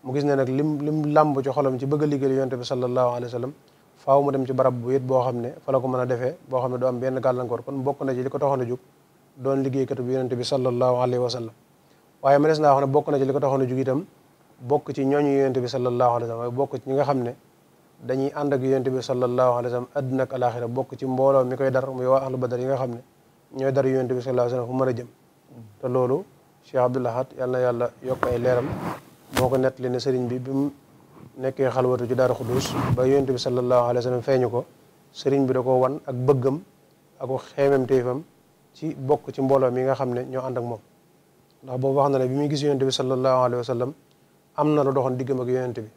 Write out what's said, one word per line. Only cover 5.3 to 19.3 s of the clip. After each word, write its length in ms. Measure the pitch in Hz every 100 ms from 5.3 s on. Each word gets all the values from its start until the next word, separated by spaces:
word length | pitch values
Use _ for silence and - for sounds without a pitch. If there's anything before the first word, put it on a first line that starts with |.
| 120
ne 100 | 117 -
fa 80 | -
la 60 | 135
ko 60 | 127
mën 120 | 127
a 60 | 123
defee, 300 | 120 127 170 -
boo 100 | 131
xam 120 | 127
ne 60 | 127
du 80 | 127
am 120 | 123
benn 220 | 131 131
gàllankoor. 420 | 131 123 123 120
Kon 180 | 120 135
bokk 180 | 131 139
na 80 | 135
ci 80 | 127
li 60 | 127
ko 80 | 139
taxoon 220 | 143 135
a 20 |
jóg 140 | 120 127 _ _ _ _ _ -
doon 200 | 131 139
liggéeykatu 400 | 135 135 127 127
bi 100 | 123
Yonent 220 | 131 127
bi 100 | 123
sallallahu 520 | 120 139 127 123 127 123
alayhi 200 | 123 123
wa 60 | 123
sallam. 220 | 123 113 - _ _ _ _ _ _
Waaye 160 | 139 143
mënees 200 | 156 156
naa 140 | 151
wax 100 | 139 139
ne 40 |
bokk 160 | 143 147
na 100 | 143
ci 60 |
li 80 | 135
ko 80 | 135
taxoon 220 | 139 135
a 40 | 131
jug 120 | 127
itam, 260 | 135 131 190 _ _ _ _ _
bokk 320 | 123 139 -
ci 100 | 135
ñooñu 260 | 135 143 147 139
Yonent 220 | 135 127
bi 80 | 123
sallallahu 440 | 135 127 123 123 120
alayhi 60 |
wa 40 | 117
sallam, 100 | 113
waaye 120 | 120
bokk 200 | 123 139 127
ci 60 | 135
ñi 60 |
nga 100 | 135
xam 140 | 135 135
ne 100 | 120 127 _ _ _ _ _ _
dañuy 300 | 120 131 139
ànd 180 | 151 147
ak 60 | 139
Yonent 260 | 131 135 131
bi 140 | 131
sallallahu 500 | 120 127 123